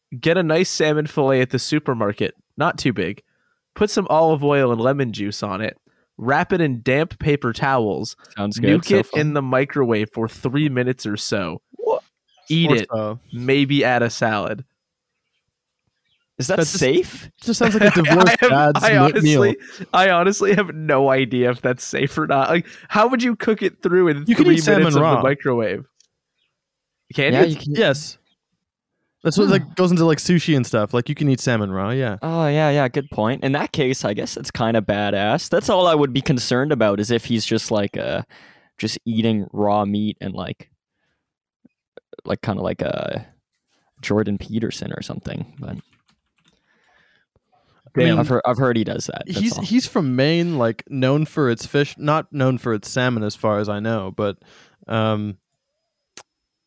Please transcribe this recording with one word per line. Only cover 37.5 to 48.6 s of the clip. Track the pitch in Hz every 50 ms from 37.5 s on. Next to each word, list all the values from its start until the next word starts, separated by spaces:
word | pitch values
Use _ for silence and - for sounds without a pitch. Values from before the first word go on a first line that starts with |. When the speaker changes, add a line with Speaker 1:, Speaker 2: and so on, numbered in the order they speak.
| 113 110 - -
Speaker 2:
like, | 113 104 101 101 -
uh, | - - - 147 - - _ - - - - _ _ _ _ _ -
just | 104 110 - - -
eating | 113 113 110 110 113 110 104 98 - -
raw | 101 104 101 101 104 101
meat | 101 104 104 107 107 - -
and, | - 98 92
like, | - 90 - - - - _ _ _ _ _ _ _ _ _ _ _ _ _ _ _ _ _ _ _ _ _ _ _ _ _ - - _ - - - -
like, | - 104 -
kinda | - - 95 98 92
like | 87 - -
a | - - - - - - - - 110 _ _ _ _ _ _ _ _ _ _ _ _ _ _ -
Jordan | - - 101 107 107 104 101 95
Peterson | - - 110 113 113 - - - - - -
or | - -
something, | - - - - - - - - - - 135
but | - - - - - _ _ _ _ _ _ _ _ _ _ _ _ _ _ _ _ _ _ _ _ _ _ _ _ _ _ _ _ _ _ _ _ _ _ _ _ _ _ _ _ - -
Speaker 1:
Damn. | 131 127 - 160 156
Speaker 2:
I've | -
heard, | - 127 117 -
I've | - 120
heard | 117